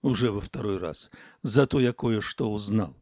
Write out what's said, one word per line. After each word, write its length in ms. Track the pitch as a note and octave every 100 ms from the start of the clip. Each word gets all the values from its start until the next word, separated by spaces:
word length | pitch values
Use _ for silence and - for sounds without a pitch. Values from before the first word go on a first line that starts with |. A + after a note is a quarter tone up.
Уже 280 | C#3 A2+ A#2+
во 120 | G2+
второй 360 | - - G#2+ F#2+
раз. 320 | F2 D#2 - - - _
Зато 380 | E3+ A#2 C#3 D3
я 140 | B2
кое-что 580 | A#2+ B2 A2 - - B2
узнал 420 | G#2 G2+ G#2+ F2+ B1+